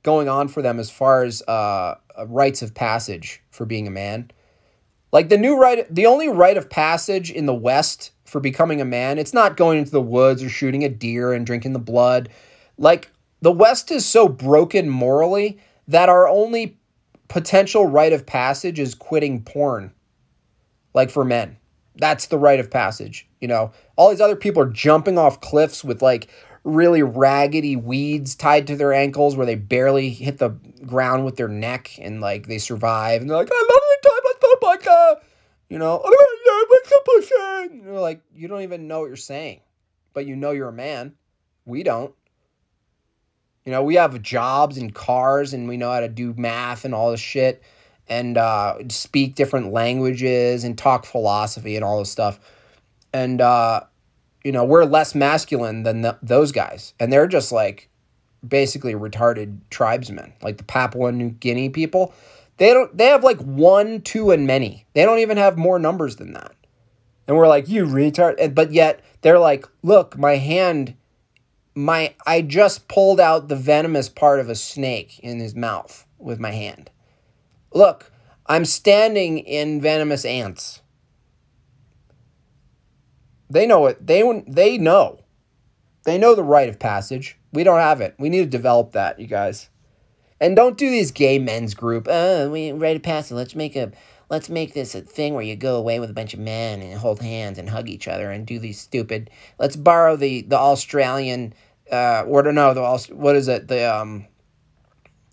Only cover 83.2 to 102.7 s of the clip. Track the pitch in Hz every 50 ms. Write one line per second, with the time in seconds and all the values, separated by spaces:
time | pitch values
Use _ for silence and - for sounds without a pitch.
83.2 | _ _ _ _ _ - 139 165 214 240 214 165 147 - - - - - 160 196
84.2 | 220 247 226 202 - - 139 160 190 214 247 220 165 160 180 202 131 82 - -
85.2 | _ _ _ _ _ _ _ _ _ _ _ _ _ _ _ _ _ 160 170 185
86.2 | 220 240 226 202 165 143 151 143 135 117 107 - - 113 101 101 101 - 131 127
87.2 | 135 - - _ _ _ - 147 175 190 170 165 160 151 151 127 101 90 - -
88.2 | 139 156 175 190 180 139 131 120 113 123 120 120 117 117 - 104 98 80 - -
89.2 | - - 104 101 101 95 - - - _ _ _ _ _ _ _ _ _ _ _
90.2 | _ _ _ - 151 175 190 214 247 254 247 - 285 269 254 226 185 131 - -
91.2 | 143 135 135 139 131 117 110 117 117 107 101 - 117 117 117 113 110 - 170 165
92.2 | 175 190 190 160 139 143 151 160 156 151 139 156 160 160 160 151 - 170 160 151
93.2 | 147 - 120 120 123 123 - 156 156 147 - 139 120 101 - _ _ _ _ _
94.2 | _ - 151 156 - - 170 165 160 139 - 143 - - - 95 98 - _ -
95.2 | 151 147 147 127 110 107 107 104 127 131 123 120 110 117 117 120 120 107 101 110
96.2 | 110 104 - 98 110 110 110 113 117 110 104 98 95 90 95 107 117 113 104 104
97.2 | 117 117 113 113 107 101 95 92 87 101 110 113 117 113 - - - 92 87 95
98.2 | 101 101 98 104 110 117 120 113 113 107 101 - - - - 123 110 107 113 110
99.2 | 113 - _ _ - _ _ - 127 143 147 151 143 170 170 170 165 160 160 143
100.2 | 139 135 131 123 - 104 135 120 135 143 143 139 - - - 143 135 127 131 139
101.2 | 135 131 123 123 120 110 - _ _ _ _ _ _ - 127 123 123 120 117 110
102.2 | - - 143 143 143 151 147 147 143 135